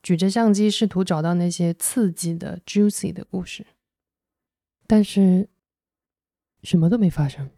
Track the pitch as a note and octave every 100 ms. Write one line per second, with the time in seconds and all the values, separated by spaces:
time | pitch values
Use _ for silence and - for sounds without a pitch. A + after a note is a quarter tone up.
0 | - E3+ F#3+ G3 A3+ G3+ G#3+ G3+ G#3+ F3+
1 | F#3+ D#3+ D#3+ F3 F3 E3+ F3 E3+ - -
2 | G#3 D#3+ E3+ E3+ - F3 - G3+ G#3 -
3 | F#3 F3+ - F#3 F3 - G#3 _ _ _
4 | _ _ _ _ _ _ _ _ _ G#3+
5 | G3+ G3+ G3 F#3 - _ _ _ _ _
6 | _ _ _ _ _ _ - F3 E3 A#3
7 | F#3+ D3+ D3 - C3+